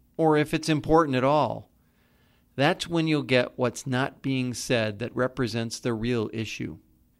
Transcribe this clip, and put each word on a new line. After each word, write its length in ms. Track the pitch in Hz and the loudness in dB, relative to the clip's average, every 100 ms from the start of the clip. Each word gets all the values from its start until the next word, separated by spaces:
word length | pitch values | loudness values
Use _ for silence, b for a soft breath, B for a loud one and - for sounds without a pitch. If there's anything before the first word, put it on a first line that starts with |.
| _ - | _ 0
or 220 | 160 151 | 4 4
if 160 | 147 | 2
it's 160 | 160 156 | -2 0
important 460 | 151 151 160 156 127 | 0 4 4 4 2
at 80 | |
all. 480 | 131 151 120 110 - _ _ _ _ _ _ _ _ - | 2 2 0 -2 -10 _ _ _ _ _ _ _ _ 0
That's 320 | 143 185 - | 0 0 -2
when 200 | 170 160 | -2 0
you'll 160 | 151 | 0
get 340 | 127 127 123 - | 2 2 2 -2
what's 300 | 123 - 139 | -4 -4 -4
not 340 | 127 139 - | -2 -4 -6
being 320 | 139 131 127 | -4 -2 -2
said 460 | 117 - 120 107 101 | -6 -2 0 0 -4
that 160 | 120 123 | -8 -2
represents 640 | 127 131 120 117 117 - | -2 -2 -2 -2 -6 -4
the 160 | 127 113 | -4 -2
real 340 | 117 120 107 | 0 0 -2
issue. 460 | 113 110 - - 80 _ _ _ | -4 -8 -8 -10 -10 _ _ _